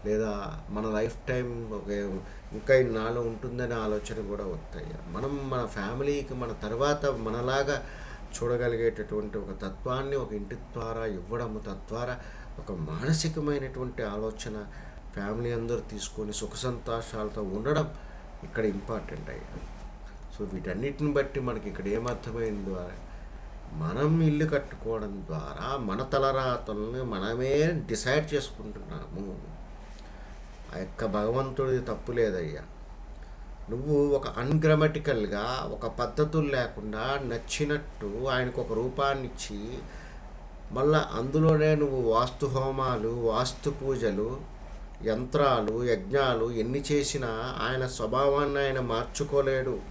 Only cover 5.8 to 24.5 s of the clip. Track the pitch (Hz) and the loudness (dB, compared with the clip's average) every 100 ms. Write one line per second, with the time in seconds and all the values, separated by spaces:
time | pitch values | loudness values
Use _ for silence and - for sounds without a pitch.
5.8 | 101 123 143 143 131 127 117 107 104 117 | -4 0 0 0 -2 -4 -4 -4 -4 2
6.8 | 143 147 147 120 110 117 123 139 139 139 | 2 4 2 0 -2 0 2 2 2 0
7.8 | - - - - - - 120 120 120 113 | -4 -10 -12 -12 -10 -2 0 2 2 4
8.8 | 117 110 104 107 104 104 98 95 95 95 | 2 2 -2 -2 -2 -4 -6 -6 -6 -4
9.8 | 127 131 139 139 110 104 98 120 - 120 | -2 -2 0 -2 -2 -4 -6 -8 -8 -6
10.8 | 110 113 110 95 90 117 117 107 101 95 | -4 -2 -2 -4 -4 -4 -2 -4 -6 -8
11.8 | - 113 123 123 - - - - 80 90 | -6 -4 -4 -4 -8 -12 -12 -12 -8 -6
12.8 | 76 78 139 156 156 156 147 143 135 131 | -4 -2 2 2 2 0 0 0 -2 -4
13.8 | 127 123 110 104 110 107 113 107 104 - | -4 -2 -2 -2 -4 -4 -8 -6 -8 -12
14.8 | - - - 98 101 113 120 117 117 120 | -12 -14 -10 -6 -4 -2 0 0 0 -2
15.8 | - 107 - - 104 101 104 - 127 117 | -4 -6 -6 -4 -4 -4 -4 -2 -2 -2
16.8 | - 117 113 110 107 110 98 98 123 151 | -2 -4 -4 -4 -4 -2 -2 0 2 2
17.8 | 156 - - - - - - 113 110 98 | 2 -4 -12 -12 -14 -12 -6 0 2 0
18.8 | 107 107 - 80 - 62 - - - - | -4 -6 -4 -8 -8 -10 -10 -10 -10 -10
19.8 | - - - - - - 101 92 87 90 | -12 -12 -14 -14 -12 -8 -6 -4 -4 -2
20.8 | 135 139 147 143 135 139 123 110 101 - | -2 0 2 4 2 0 -2 -2 -4 -4
21.8 | 98 110 120 113 117 113 113 101 95 92 | 0 0 0 -2 -4 -2 -2 -2 -4 -4
22.8 | 87 - - - - - - - - 78 | -6 -10 -12 -12 -12 -12 -12 -12 -10 -4
23.8 | 80 104 147 165 160 147 156 | -2 2 4 6 6 6 4